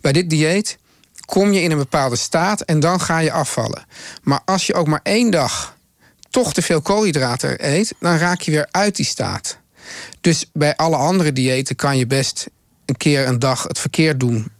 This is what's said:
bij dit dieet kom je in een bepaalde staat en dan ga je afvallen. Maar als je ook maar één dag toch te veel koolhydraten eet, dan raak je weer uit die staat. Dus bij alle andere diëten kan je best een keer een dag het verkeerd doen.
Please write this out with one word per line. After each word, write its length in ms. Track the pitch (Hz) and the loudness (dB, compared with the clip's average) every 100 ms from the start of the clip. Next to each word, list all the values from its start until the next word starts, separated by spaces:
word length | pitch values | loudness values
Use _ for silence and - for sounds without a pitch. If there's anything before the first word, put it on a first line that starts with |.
bij 100 | 151 | 2
dit 180 | 143 180 | 2 2
dieet 480 | 156 156 190 214 - _ _ _ - - | 2 2 0 -2 -10 _ _ _ -20 -2
kom 260 | - 202 | 2 4
je 80 | 196 | 4
in 100 | 170 | 2
een 60 | 151 | 0
bepaalde 380 | 135 160 135 120 | 0 0 0 -2
staat 460 | - 165 180 208 | -2 0 0 -2
en 180 | - 156 | 0 2
dan 220 | 156 180 | 2 0
ga 180 | - 165 | 0 0
je 120 | 160 | 0
afvallen. 540 | 120 143 - 110 - - - - - | 0 -2 -4 -4 -6 -14 -20 -20 -8
Maar 180 | - 139 - | -2 -2 0
als 200 | 190 - | -2 0
je 60 | |
ook 140 | - 156 | 0 0
maar 120 | 151 | 0
één 280 | - 208 240 | 0 2 2
dag 440 | 175 123 - - - _ _ _ _ - | 2 0 -2 -8 -14 _ _ _ _ -2
toch 240 | - 240 | 0 0
te 80 | - | 0
veel 200 | - 165 | 0 -2
koolhydraten 840 | - 202 214 147 131 120 135 131 143 | 0 0 2 0 -2 -2 -4 -4 -2
eet, 200 | 151 220 - | 0 -2 -2
dan 180 | 170 165 | 0 2
raak 240 | 175 180 | 0 -2
je 100 | - | 0
weer 160 | 151 147 | -2 0
uit 240 | 180 208 196 | 0 0 0
die 100 | - | -4
staat. 520 | - 127 - - - _ _ - - - - | -4 -4 -4 -8 -12 _ _ -20 -18 -18 -2
Dus 240 | 180 160 - | 0 0 -2
bij 220 | - 147 143 | -2 0 2
alle 200 | 160 156 | 0 2
andere 380 | 143 190 156 | 2 2 2
diëten 420 | 131 127 131 139 131 | 0 0 0 -2 -2
kan 220 | 143 139 | 0 0
je 100 | 120 | 0
best 400 | 135 135 - - _ _ _ - | 0 -2 -6 -12 _ _ _ -6
een 120 | 120 | -2
keer 300 | - 143 131 | 2 2 2
een 120 | 123 | 0
dag 240 | 135 127 | 0 0
het 160 | - - | -4 -6
verkeerd 400 | 139 - 160 143 | -4 0 0 2
doen. 320 | 123 117 110 - | 0 0 -4 -12